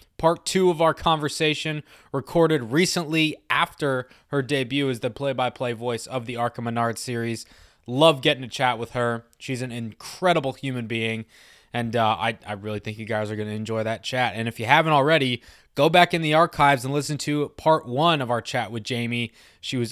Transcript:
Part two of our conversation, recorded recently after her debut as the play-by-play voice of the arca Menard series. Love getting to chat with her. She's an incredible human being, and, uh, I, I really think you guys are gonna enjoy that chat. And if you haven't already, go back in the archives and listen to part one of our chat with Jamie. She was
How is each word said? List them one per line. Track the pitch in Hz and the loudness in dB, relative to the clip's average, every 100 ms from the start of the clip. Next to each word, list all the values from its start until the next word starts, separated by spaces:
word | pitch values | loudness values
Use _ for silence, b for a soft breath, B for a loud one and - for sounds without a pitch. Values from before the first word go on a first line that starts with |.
| b - | b 0
Part | 165 170 - | 2 2 0
two | 190 180 | 2 4
of | 160 | 4
our | 165 | 2
conversation, | 151 170 156 147 - 156 151 160 151 - b b | 2 0 0 0 0 0 0 -4 -6 -10 b b
recorded | 139 - 175 160 156 113 | -6 0 4 4 4 2
recently | 139 185 185 151 160 156 - _ | 2 2 0 -2 2 2 0 _
after | 127 170 - 147 131 127 b b | 0 0 -2 -2 -2 -4 b b
her | 143 | -4
debut | 123 143 123 139 139 | 0 -2 0 0 0
as | 120 | -2
the | 123 | -4
play-by-play | - 143 127 127 - 123 | -4 -4 0 -2 -2 -6
voice | 113 123 117 - | -4 -4 -6 -6
of | 131 123 | -8 -6
the | 117 | -4
arca | 120 - | -4 -4
Menard | 117 117 117 113 | -4 -2 -2 -2
series. | - 120 117 113 - b b b - | -6 -4 -4 -6 -10 b b b -6
Love | 127 160 147 | 2 2 4
getting | 147 135 | -2 -2
to | 127 | -6
chat | - 127 113 | -4 -2 -2
with | 117 | -6
her. | 127 120 117 - _ | -4 -2 -4 -10 _
She's | - 127 | -10 -8
an | 127 | -8
incredible | 120 113 - - - 180 170 135 | -8 -10 -12 -18 -2 2 2 0
human | 123 135 127 113 | -6 -6 -6 -4
being, | 117 113 113 110 b b b b | -4 -4 -4 -8 b b b b
and, | 123 117 117 | -6 -2 0
uh, | 110 104 | 2 2
I, | 113 113 - | -2 -4 -10
I | |
really | 104 104 107 | -10 -8 -8
think | 110 107 | -8 -10
you | 107 | -6
guys | 107 107 | -4 -4
are | 107 | -6
gonna | 107 | -6
enjoy | 107 110 110 | -6 -4 -4
that | 110 110 | -4 -4
chat. | - 127 120 101 | -4 -2 -2 -2
And | 117 | -6
if | - | -4
you | 113 | 4
haven't | 151 160 | 6 6
already, | 151 139 160 131 120 b b b | 4 4 2 2 -2 b b b
go | - 151 | 2 4
back | 175 175 | 6 6
in | 170 | 4
the | 160 156 | 2 4
archives | 170 - 143 139 127 | 2 4 4 4 0
and | |
listen | 143 143 151 | -2 -2 -6
to | - 147 143 - | -2 -2 -2 -2
part | 160 156 123 | 2 2 2
one | 123 165 156 | 0 2 2
of | 120 | 0
our | 120 | -2
chat | - 127 107 | -2 -4 -4
with | 117 | -6
Jamie. | 104 120 117 120 117 b b b | -6 -4 -2 -4 -4 b b b
She | - 131 | -6 -2
was | 117 | -2